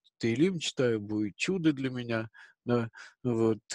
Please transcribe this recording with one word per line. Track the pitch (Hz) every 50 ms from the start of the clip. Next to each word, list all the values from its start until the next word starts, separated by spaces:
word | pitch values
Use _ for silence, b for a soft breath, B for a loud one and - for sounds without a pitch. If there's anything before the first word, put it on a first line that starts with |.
| _ _ _ -
Теилим | - 117 113 127 160 196 185 160
читаю, | - - - - 131 120 113 110
будет | 101 104 107 107 107 101 -
чудо | - - - 190 190 156 160 143
для | 135 135 131
меня». | 127 123 120 117 117 110 113 113 B B B B B B -
Да, | 123 120 120 113 113 B B B B B B -
вот, | 123 117 113 113 113 110 107 - - -